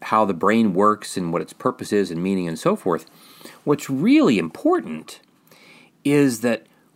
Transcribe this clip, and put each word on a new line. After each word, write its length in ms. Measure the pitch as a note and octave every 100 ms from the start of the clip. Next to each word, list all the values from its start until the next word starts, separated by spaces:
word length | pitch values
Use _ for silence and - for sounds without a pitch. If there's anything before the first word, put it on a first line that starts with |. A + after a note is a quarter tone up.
how 220 | - A2 G#2
the 80 |
brain 400 | E2+ F#2+ A2+ A2
works 420 | F2 G#2 G#2 - -
and 160 | F2
what 100 | E2
its 120 | -
purpose 400 | - B2+ B2 G2
is 180 | G#2 F#2
and 100 | E2+
meaning 240 | F#2 F#2+ F2
and 140 | D#2+
so 160 | E3 G#3
forth, 300 | - E2 - _ - - - -
what's 260 | - C#3+ -
really 480 | C3+ G3 D4 A#3+ G#2+
important 840 | E2 - D4 F4+ C#3 D#2 - - _ _ _ _ - - _ _
is 380 | C#3+ D3 C#3+ A2+
that 260 | A#2+ A2+ - _ _